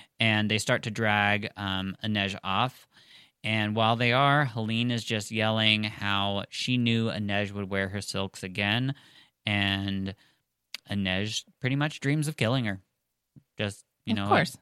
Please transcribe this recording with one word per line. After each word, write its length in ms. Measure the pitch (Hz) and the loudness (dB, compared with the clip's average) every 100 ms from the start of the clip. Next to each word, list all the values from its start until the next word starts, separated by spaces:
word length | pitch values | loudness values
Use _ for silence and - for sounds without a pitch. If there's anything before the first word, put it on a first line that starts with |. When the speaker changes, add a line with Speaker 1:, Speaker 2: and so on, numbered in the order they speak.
| - - | -12 0
Speaker 1:
And 320 | 113 107 107 | 2 4 2
they 60 | 107 | 0
start 260 | - 123 | 2 0
to 60 | 117 | 0
drag, 600 | 107 110 104 104 104 101 - | -2 2 4 4 2 -2 -8
um, 380 | 98 95 95 - | -4 -4 -4 -6
Inej 360 | 110 104 98 98 | -4 -2 -2 -4
off. 420 | 95 98 127 - - - - - - _ | -2 0 0 -4 -20 -20 -20 -20 -20 _
And 300 | 107 110 104 107 | -2 0 0 2
while 200 | 110 117 | 2 4
they 160 | 120 | 4
are, 320 | 123 139 143 139 | 4 4 4 2
Helene 440 | 113 110 113 120 | 0 -2 0 0
is 120 | 120 | -2
just 260 | - 110 101 | -2 -4 -2
yelling 520 | 110 110 110 110 107 | 0 2 4 4 4
how 600 | 107 101 101 101 101 101 - | 0 -4 -2 0 0 -2 -6
she 300 | - - 127 | -6 -2 0
knew 300 | 117 113 113 | 2 2 0
Inej 420 | 92 101 101 101 | -2 -2 -2 -2
would 160 | 101 95 | -4 -4
wear 200 | 98 95 | -2 -2
her 120 | 101 | -4
silks 420 | - 98 95 - | -6 -6 -6 -6
again. 500 | 92 92 101 113 131 139 - - - _ | -10 -2 0 2 0 -4 -10 -20 -20 _
And 720 | - 104 101 98 98 98 95 95 _ _ _ _ _ - - | -2 0 2 0 -2 -4 -6 -8 _ _ _ _ _ -16 -8
Inej 540 | 101 95 92 107 107 - _ | -4 0 0 -2 -6 -10 _
pretty 160 | 127 139 | -2 0
much 240 | 151 - | -2 -4
dreams 280 | 139 151 147 | -2 0 -2
of 80 | 151 | -2
killing 280 | 113 131 113 | 0 0 -2
her. 140 | 95 - _ _ _ _ - _ - | -6 -10 _ _ _ _ -20 _ -6
Just, 260 | 104 - - _ - | -6 -6 -16 _ -4
you 60 | |
Speaker 2:
Of 40 | 214 | -2
Speaker 1:
know, 100 | 101 | 2
Speaker 2:
course. 280 | - - - | 2 2 -4